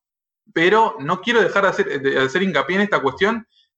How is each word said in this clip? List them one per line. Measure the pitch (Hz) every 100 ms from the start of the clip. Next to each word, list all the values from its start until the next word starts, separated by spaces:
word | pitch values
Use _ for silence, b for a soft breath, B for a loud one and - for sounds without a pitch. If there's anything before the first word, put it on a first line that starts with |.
| _ _ _ _ _
pero | 160 175 214 226 -
no | 139 185
quiero | 233 233
dejar | 180 202
de | 190
hacer, | 185 - 143
de | 135 139
hacer | 131 180
hincapié | 190 143 135 190
en |
esta | 208 208
cuestión | 131 - 196 233 - _ _